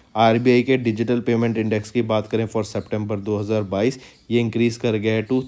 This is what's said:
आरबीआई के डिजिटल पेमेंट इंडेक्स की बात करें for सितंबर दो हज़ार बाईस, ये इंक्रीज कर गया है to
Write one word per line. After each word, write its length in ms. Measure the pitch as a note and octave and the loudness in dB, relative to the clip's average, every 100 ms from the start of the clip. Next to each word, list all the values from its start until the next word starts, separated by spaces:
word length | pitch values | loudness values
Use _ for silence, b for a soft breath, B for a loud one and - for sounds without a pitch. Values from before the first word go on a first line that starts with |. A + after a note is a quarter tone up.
| B G#2+ | B 2
आरबीआई 480 | A2+ A2+ B2 B2 | 4 4 4 4
के 140 | B2 C3 | 4 2
डिजिटल 420 | A#2 G#2+ A2+ A#2+ | 0 0 0 0
पेमेंट 380 | A2+ A#2 A#2 A2 | 0 0 0 -2
इंडेक्स 340 | A2 G#2+ G#2 | -2 -2 -2
की 100 | B2 | -4
बात 260 | A2 A2 G#2+ | 0 -2 0
करें 200 | A2+ A2 | -2 -2
for 160 | A2+ | -4
सितंबर 560 | G2+ G#2+ - G#2+ G#2 G#2 | -4 -6 -6 -4 -4 -6
दो 180 | G2+ G#2 | -4 -4
हज़ार 260 | G#2 G#2+ | -2 -2
बाईस, 360 | G2 F#2+ A#2 B2+ B B - | -2 0 0 -2 B B -2
ये 80 | A#2 | 0
इंक्रीज 380 | A#2 A2+ A#2 A2+ | 0 0 0 0
कर 180 | A#2+ A2 | -2 0
गया 180 | G#2+ | 0
है 140 | A2 A2 | -2 0
to 140 | B2+ | -2